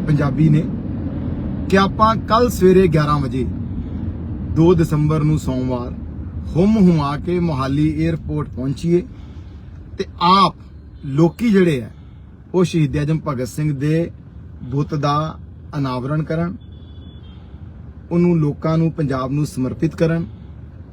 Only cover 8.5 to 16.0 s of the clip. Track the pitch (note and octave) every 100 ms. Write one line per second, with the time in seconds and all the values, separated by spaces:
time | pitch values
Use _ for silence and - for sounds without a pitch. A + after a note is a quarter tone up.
8.5 | - C3+ D3 E3+ F3 F#3 - - - -
9.5 | - - - - - G3 - F#3 G3 -
10.5 | - - - - - D3 C#3 E3+ - A#3
11.5 | G3 F3 C3+ G#2+ - - - - - -
12.5 | F3+ F3+ E3+ C#3+ D3 D3 D#3+ D3+ B2 B2
13.5 | - D3+ C3+ D3 E3 E3+ - - - -
14.5 | - B2+ C#3 - D#3 C#3+ D3 D#3+ - -
15.5 | - - D3 C3+ B2+